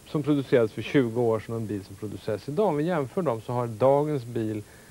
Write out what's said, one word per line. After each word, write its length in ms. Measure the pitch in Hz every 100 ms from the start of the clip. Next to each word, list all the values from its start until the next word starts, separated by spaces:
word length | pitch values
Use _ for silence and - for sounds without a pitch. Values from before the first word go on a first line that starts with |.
| -
som 160 | 156
producerades 480 | 139 147 131 131 110
för 100 | -
tjugo 400 | 107 147 120 113
år 180 | 120 110
sedan 160 | 110 117
och 60 |
en 60 | 104
bil 160 | 101
som 120 | 92 98
produceras 540 | 107 98 - 101 -
idag. 180 | 151 208
Om 100 | 147
vi 60 |
jämför 380 | 165 170 135 -
dem 200 | 160 113
så 120 | 104
har 140 | 123 120
dagens 580 | 107 131 139 151 147 120
bil, 380 | 117 110 107 - - -